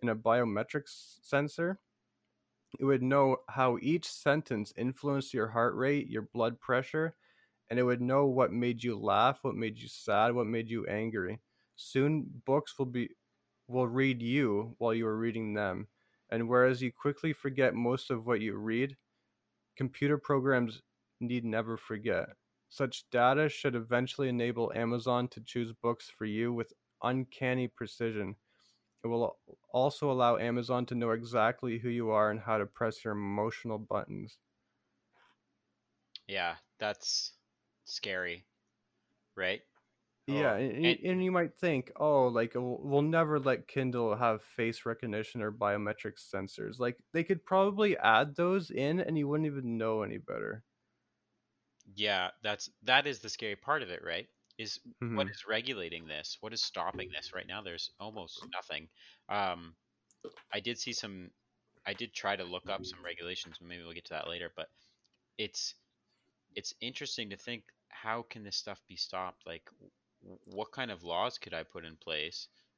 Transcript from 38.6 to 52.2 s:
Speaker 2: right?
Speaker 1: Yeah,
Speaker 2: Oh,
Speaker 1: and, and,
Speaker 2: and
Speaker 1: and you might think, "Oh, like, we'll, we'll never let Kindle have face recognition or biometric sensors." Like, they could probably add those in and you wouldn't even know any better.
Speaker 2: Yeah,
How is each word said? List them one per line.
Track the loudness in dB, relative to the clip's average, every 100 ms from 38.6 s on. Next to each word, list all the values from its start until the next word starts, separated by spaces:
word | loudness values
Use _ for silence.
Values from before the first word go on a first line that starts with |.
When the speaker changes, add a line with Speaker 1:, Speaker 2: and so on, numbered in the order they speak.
| _ _ _ _ _ _ _ -2
Speaker 2:
right? | 0 0 -6 _ _ _ _ _ -2
Speaker 1:
Yeah, | 2 2 2
Speaker 2:
Oh, |
Speaker 1:
and, | 0 2 2
and, |
Speaker 2:
and | 2 0
Speaker 1:
and | 0
you | 2
might | 2 0 0
think, | 0 0 -2 0
"Oh, | 4 6 6
like, | 4 0 -2
we'll, | -4 -4
we'll | 2 4
never | 4 4 4 2
let | 2 0 -2
Kindle | -2 0 2 0 4
have | 4 2
face | -4 -2 -2 0 -6
recognition | -6 -4 -4 -4 -4
or | -4
biometric | 0 2 2 0 -4 -8 -10
sensors." | -8 -6 -6 -6 -8 -2
Like, | -4 -4 _
they | -2
could | 0 -2 2
probably | 4 4 4 2 4
add | 6 6 6 2
those | 2 2 0
in | -2 0 2
and | 0 0
you | 2
wouldn't | 0 0
even | -2 -2 0
know | 2 0
any | -2 -6
better. | -6 -6 -4 -8 -12 _ _ _ _ _ _ _ _ _ _ _ -20 -2
Speaker 2:
Yeah, | 0 2